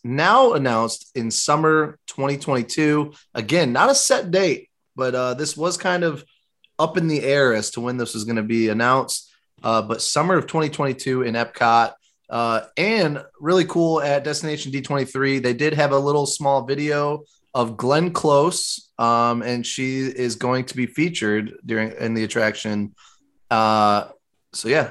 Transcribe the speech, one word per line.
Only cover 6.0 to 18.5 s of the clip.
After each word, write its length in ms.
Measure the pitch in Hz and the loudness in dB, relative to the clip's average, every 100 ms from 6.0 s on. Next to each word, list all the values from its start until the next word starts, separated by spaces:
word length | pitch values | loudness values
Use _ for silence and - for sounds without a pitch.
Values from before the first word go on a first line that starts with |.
of 200 | 170 143 - _ _ _ _ - | -2 -4 -12 _ _ _ _ -4
up 180 | 160 175 | -2 0
in 120 | 165 | 0
the 140 | 151 | 0
air 300 | 123 143 135 | 2 4 4
as 160 | 110 104 | 2 -2
to 80 | - | -6
when 160 | 120 123 | -6 -4
this 180 | 117 | -4
was 100 | 113 | -6
gonna 180 | 107 113 | -4 -4
be 260 | 107 113 110 | 0 0 0
announced. 640 | 107 120 131 120 - - _ _ _ | 2 2 2 0 -6 -10 _ _ _
Uh, 200 | 113 113 | -2 0
but 180 | 107 113 | 0 -4
summer 340 | - 147 170 175 | -2 0 2 0
of 100 | - | 0
twenty 220 | 160 156 | -2 -2
twenty-two 540 | 151 143 135 - 127 | -2 -4 -4 -4 -2
in 120 | 120 | -2
Epcot. 580 | 117 117 - 117 117 113 - _ _ - | -2 -4 0 4 4 4 -2 _ _ -8
Uh, 320 | 117 117 113 - - | -2 0 0 -2 -2
and 460 | 190 226 165 147 - - | 0 2 0 -2 -10 -8
really 240 | 147 185 | 0 2
cool 360 | 165 175 165 160 | 2 2 2 2
at 240 | 143 143 | 2 0
Destination 460 | 143 147 160 151 143 | -2 -6 -6 -6 -6
D 80 | 139 | -8
twenty-three, 600 | 131 143 135 135 135 139 | -4 -4 -2 -2 0 0
they 120 | 123 | 0
did 200 | 120 151 | 0 0
have 180 | 151 143 | 2 2
a 60 | 139 | 2
little 280 | 143 147 139 | 2 0 0
small 380 | - 143 139 | -2 0 0
video 600 | 120 143 147 147 147 151 - _ _ | 0 -4 -2 -2 -2 -4 -10 _ _
of 220 | 127 113 107 | -4 -4 -2
Glenn 340 | 120 151 175 | 2 2 2
Close, 800 | 170 156 143 160 | 0 4 4 4